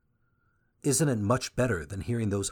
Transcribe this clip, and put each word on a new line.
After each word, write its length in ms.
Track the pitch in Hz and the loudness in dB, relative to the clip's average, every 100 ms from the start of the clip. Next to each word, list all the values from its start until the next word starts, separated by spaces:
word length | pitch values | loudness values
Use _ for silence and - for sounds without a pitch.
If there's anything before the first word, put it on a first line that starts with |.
| _ _ _ _ _ _ _ _ | _ _ _ _ _ _ _ _
Isn't 260 | 147 127 151 | 0 2 2
it 120 | 113 | 2
much 360 | 101 131 - - | 2 0 0 -2
better 300 | 127 92 73 | 0 0 -4
than 160 | 98 | -8
hearing 300 | 101 120 107 | -4 -2 0
those 200 | 101 98 | 0 -2